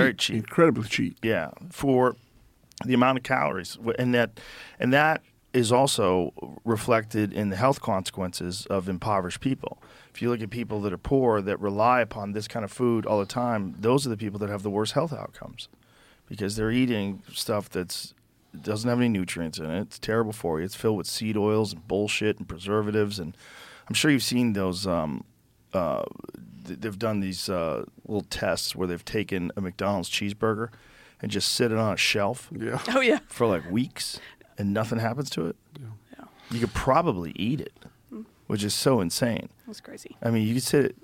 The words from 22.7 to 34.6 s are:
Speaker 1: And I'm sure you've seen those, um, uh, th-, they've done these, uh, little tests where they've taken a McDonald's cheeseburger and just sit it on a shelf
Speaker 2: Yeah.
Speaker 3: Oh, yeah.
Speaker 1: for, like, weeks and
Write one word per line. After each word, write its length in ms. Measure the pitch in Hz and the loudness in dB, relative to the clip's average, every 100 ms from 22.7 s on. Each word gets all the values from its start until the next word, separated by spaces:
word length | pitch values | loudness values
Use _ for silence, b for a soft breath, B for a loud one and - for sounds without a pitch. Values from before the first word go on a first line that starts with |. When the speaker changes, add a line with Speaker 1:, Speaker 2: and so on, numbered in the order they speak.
| 107 104 107 104 101 | 0 2 2 0 -2
Speaker 1:
And 160 | 80 - B B B B - | -8 -12 B B B B -4
I'm 60 | |
sure 160 | - 156 | 2 4
you've 120 | 139 | 4
seen 300 | - 123 120 | 4 2 2
those, 320 | 101 95 90 98 | 2 0 0 0
um, 380 | 85 78 65 - _ _ _ _ | 0 0 -4 -10 _ _ _ _
uh, 300 | 95 82 60 50 - - - - - - | -2 0 0 -4 -8 -14 -16 -18 -18 -12
th-, 120 | 90 | -8
they've 180 | 107 95 | -8 -4
done 220 | 113 107 | -2 0
these, 280 | 95 90 - | -2 -4 -4
uh, 360 | 90 82 62 50 - - | -2 0 -2 -6 -12 -6
little 200 | 107 - | -4 -4
tests 460 | - 104 85 - - | -2 0 0 -2 -4
where 100 | 92 | -4
they've 160 | 85 | -4
taken 480 | - 110 95 95 87 - | -4 -4 -2 -2 -4 -4
a 40 | |
McDonald's 480 | 95 - 98 101 87 | -6 -2 -2 0 -2
cheeseburger 580 | - 101 101 110 107 117 b b b b b | -4 -4 -2 -2 0 -4 b b b b b
and 80 | 104 | -6
just 220 | 101 - | -2 -2
sit 200 | - 120 | 2 2
it 60 | 110 | 2
on 160 | 110 | 0
a 20 | 87 | 2
shelf 540 | - 107 101 127 - | 0 2 0 -4 -10
Speaker 2:
Yeah. 240 | 147 113 120 - | -8 -6 -4 -2
Speaker 3:
Oh, 120 | 254 | 2
yeah. 200 | 254 302 - | 4 2 -2
Speaker 1:
for, 200 | - 117 | 0 2
like, 240 | 90 80 | 2 0
weeks 500 | 104 131 - - - B B - | -2 -2 -4 -10 -10 B B -16
and 160 | - | -4